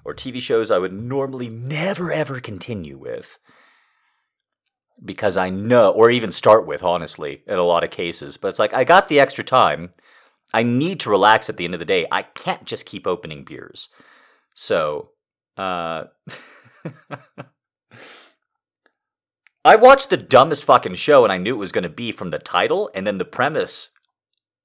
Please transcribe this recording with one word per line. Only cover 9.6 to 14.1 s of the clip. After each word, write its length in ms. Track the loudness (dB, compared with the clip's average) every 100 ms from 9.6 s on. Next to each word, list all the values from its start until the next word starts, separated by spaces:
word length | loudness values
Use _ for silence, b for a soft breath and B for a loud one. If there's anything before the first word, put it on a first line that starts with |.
| 2 0 -8 _ b b b b b
I 80 | -2
need 380 | 0 0 -2 -4
to 100 | 0
relax 400 | 4 6 4 0
at 80 | -8
the 80 | -8
end 80 |
of 60 | -6
the 40 |
day. 220 | -2 -2 0
I 120 | -4
can't 420 | -6 -10 -8 -8
just 220 | -10 -10 -10
keep 200 | -10 -6
opening 380 | -6 -8 -16
beers. 460 | -16 -20 -18 -18 -18 b b